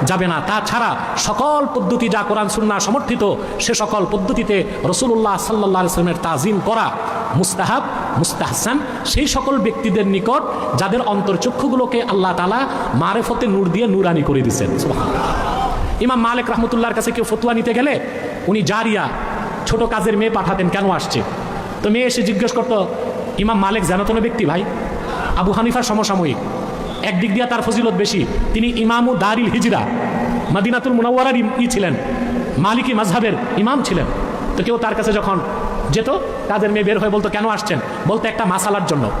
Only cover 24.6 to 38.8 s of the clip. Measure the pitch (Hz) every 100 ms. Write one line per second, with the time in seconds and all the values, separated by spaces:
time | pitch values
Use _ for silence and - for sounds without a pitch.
24.6 | 214 - - - - - - - 185 202
25.6 | 233 247 240 214 208 190 165 120 - -
26.6 | - - - - 190 180 214 202 247 240
27.6 | 226 220 226 185 202 202 127 - - 220
28.6 | 240 233 220 233 240 220 196 226 220 240
29.6 | 240 190 107 - - - - - - 285
30.6 | 240 240 262 240 233 254 269 254 214 -
31.6 | 240 214 180 175 - - - - - -
32.6 | 190 233 254 220 214 233 220 180 - -
33.6 | 220 277 - 180 135 - - - - -
34.6 | 185 233 226 208 214 208 196 185 139 -
35.6 | - - - 143 233 330 - - - 208
36.6 | 208 208 202 214 214 208 202 208 220 208
37.6 | - 143 - - - 220 220 214 208 190
38.6 | 196 202